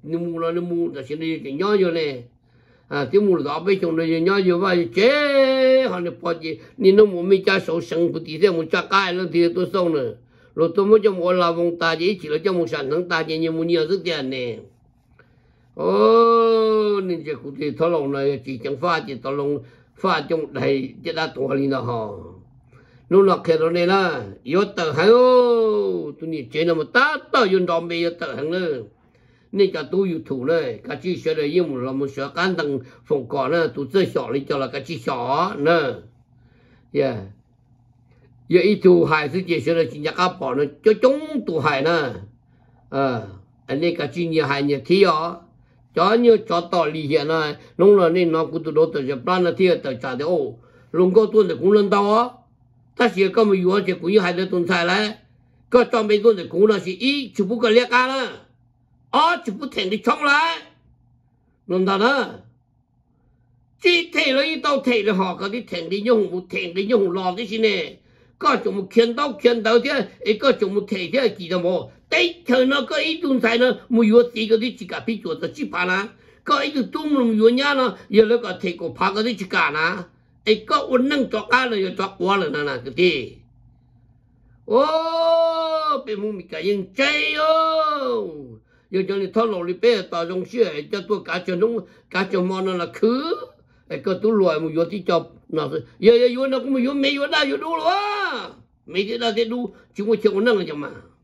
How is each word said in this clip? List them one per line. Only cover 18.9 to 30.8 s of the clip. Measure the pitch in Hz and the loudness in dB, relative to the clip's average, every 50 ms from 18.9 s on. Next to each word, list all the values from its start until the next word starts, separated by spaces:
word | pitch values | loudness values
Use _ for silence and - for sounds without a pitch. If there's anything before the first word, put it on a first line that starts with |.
| 170 160 127 | -2 -2 -4
chỉ | 123 135 113 120 | -8 -12 -10 -8
thọ | 135 | -6
lòng | 139 143 139 143 147 139 120 - - _ _ _ _ | -6 -4 -2 -4 -4 -4 -8 -14 -20 _ _ _ _
pha | - - 190 170 156 147 135 | -4 -2 0 0 0 -2 -2
trong | 165 160 151 - 139 | -4 -4 -4 -6 -6
đầy, | 127 123 135 139 135 131 135 - - 131 | -4 0 0 0 0 -2 -6 -12 -10 -10
chỉ | 165 151 | -8 -4
đã | 160 160 156 - | -4 -4 -4 -4
tuổi | 127 135 131 139 | -6 -4 -2 -2
lên | 139 139 139 | 0 0 0
đó | 135 131 | -2 -2
hả? | 120 120 120 113 110 104 101 - - - - - - _ _ - _ _ _ - _ _ _ - _ _ 170 | -4 -4 -6 -6 -6 -8 -10 -14 -16 -18 -20 -20 -20 _ _ -20 _ _ _ -20 _ _ _ -20 _ _ 6
Lúc | 196 196 | 6 6
nào | 190 175 151 - | 6 4 2 2
khi | 170 160 156 | 2 2 2
đó | 160 165 | 2 2
này | 170 175 175 | 2 2 2
là, | 175 190 196 190 175 151 131 110 98 98 - _ | 2 2 2 2 0 -2 -4 -8 -12 -16 -16 _
yếu | 120 151 185 208 196 - | -2 0 0 0 0 -2
tờ | - 170 156 | -4 -4 -2
hay | 143 143 170 | 0 4 6
ô, | 208 233 247 254 254 254 247 247 240 233 233 226 220 214 208 202 196 185 175 160 147 143 - | 6 8 8 8 8 6 6 6 4 4 2 2 2 2 0 0 0 -2 -4 -6 -8 -10 -10
tôi | 160 165 | -10 -8
nhìn | 160 151 127 113 | -8 -8 -8 -6
chế | - 151 165 | -4 -2 0
nó | 170 165 | 0 0
mà | 156 151 - - | 0 -2 0 2
ta, | 240 269 294 311 - - - | 2 2 2 0 -4 -6 -2
ta | - 277 233 190 | 2 2 2 4
yên | 190 190 185 | 2 2 2
đòn | 175 170 165 170 | 0 -2 -2 -2
bê | 170 170 | -4 -4
yếu | 170 170 170 170 - | -2 -2 -4 -4 -6
tờ | 170 143 123 | -10 -8 -8
hàng | 120 143 156 | -6 -6 -4
nữa. | 170 185 180 165 143 123 113 - _ _ _ _ _ _ _ _ _ _ _ _ | -4 -4 -2 -4 -4 -6 -8 -14 _ _ _ _ _ _ _ _ _ _ _ _
Nên | - 190 196 185 - | 0 2 2 2 2
cả | 160 147 123 | -6 -8 -4
tôi | - 185 196 | -2 -2 0
yếu | 185 165 165 - | 0 -2 -6 -6
thủ | - 143 131 123 | -8 -8 -4 -2
này, | 147 165 165 147 127 113 - | 0 0 0 0 -4 -8 -10